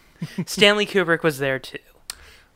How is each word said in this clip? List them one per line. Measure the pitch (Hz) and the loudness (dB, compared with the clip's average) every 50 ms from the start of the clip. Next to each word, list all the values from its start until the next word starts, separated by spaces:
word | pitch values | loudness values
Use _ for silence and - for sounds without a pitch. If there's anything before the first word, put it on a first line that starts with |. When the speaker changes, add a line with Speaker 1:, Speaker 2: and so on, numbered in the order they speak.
| _ _ _ - | _ _ _ -14
Speaker 1:
<laughs> | 170 - - - 170 | -14 -12 -8 -10 -8
Speaker 2:
Stanley | - - - 214 202 208 208 208 | -6 0 4 4 4 4 4 0
Kubrick | 202 - 196 180 160 165 156 - | -2 0 -2 2 2 0 2 2
was | 160 143 131 | 0 0 0
there | 139 135 135 131 | -2 -4 -4 -4
too. | - - - - _ _ _ _ _ - - - - - - - _ _ _ | -6 -12 -16 -16 _ _ _ _ _ -18 -18 -18 -18 -20 -20 -20 _ _ _